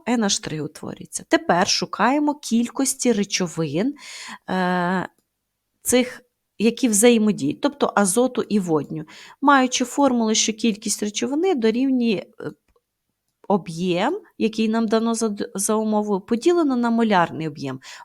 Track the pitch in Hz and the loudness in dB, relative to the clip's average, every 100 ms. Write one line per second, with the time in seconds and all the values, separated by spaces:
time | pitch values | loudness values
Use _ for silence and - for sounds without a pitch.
0 | - 240 202 - - 156 151 - - - | -4 -2 0 -2 -6 -8 -8 -10 -14 -14
1 | 175 - - 330 330 175 190 - 180 - | -14 -14 -2 0 2 2 2 0 -4 -2
2 | 214 285 294 294 - 226 233 - 269 - | 0 2 0 -2 -2 -2 -2 -2 -4 0
3 | 247 208 202 - 180 160 160 147 240 285 | 0 2 0 -2 -4 -2 -2 0 -2 -4
4 | - - - - - 185 180 180 175 185 | -12 -18 -16 -16 -6 -2 0 0 0 -2
5 | - _ _ _ _ _ _ _ - 247 | -4 _ _ _ _ _ _ _ 0 2
6 | 247 - _ _ _ - 220 233 254 208 | 2 -4 _ _ _ -2 0 2 0 4
7 | 240 233 214 175 135 - 285 - 240 - | 6 6 4 2 -2 -2 -4 -2 0 2
8 | 202 233 254 254 - 208 180 156 139 160 | 2 2 0 0 -2 -2 0 0 -2 -8
9 | 156 - - - 277 277 254 - 247 - | -12 -18 -20 -2 4 4 4 0 -2 2
10 | 277 247 220 220 - 220 233 214 214 - | 2 4 2 0 0 0 -2 -2 -4 -4
11 | 214 208 240 294 381 302 220 226 269 254 | -4 -4 -4 0 0 2 2 2 0 2
12 | 233 196 - - - - _ _ _ _ | 2 0 -4 -12 -12 -12 _ _ _ _
13 | _ _ _ _ - 202 208 165 185 170 | _ _ _ _ -2 -2 -2 -4 -2 0
14 | 226 392 - - 214 214 220 226 226 226 | 0 -4 -10 -4 -2 0 0 0 0 0
15 | 226 226 226 208 208 196 202 214 220 214 | 0 -2 -2 -4 -8 -6 -2 0 0 0
16 | 208 196 190 233 330 349 302 254 240 226 | 0 -2 -2 0 2 2 2 0 0 2
17 | 226 190 170 - 160 151 139 131 - - | 2 2 2 -2 -8 -6 -8 -8 -12 -14